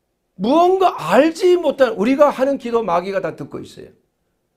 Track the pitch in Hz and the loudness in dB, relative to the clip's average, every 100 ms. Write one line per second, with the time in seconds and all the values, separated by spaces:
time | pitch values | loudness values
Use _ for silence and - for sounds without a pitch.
0 | _ _ _ - 202 320 359 381 359 - | _ _ _ -8 0 2 2 2 0 -2
1 | 156 220 320 320 359 359 302 277 247 - | 0 2 2 2 2 2 0 0 0 0
2 | 226 277 294 226 269 277 233 233 202 175 | -2 4 2 2 -2 -2 -4 -4 -2 -4
3 | 180 190 160 156 - - - - 73 _ | -4 -8 -8 -10 -14 -14 -16 -20 -20 _
4 | _ _ _ _ _ | _ _ _ _ _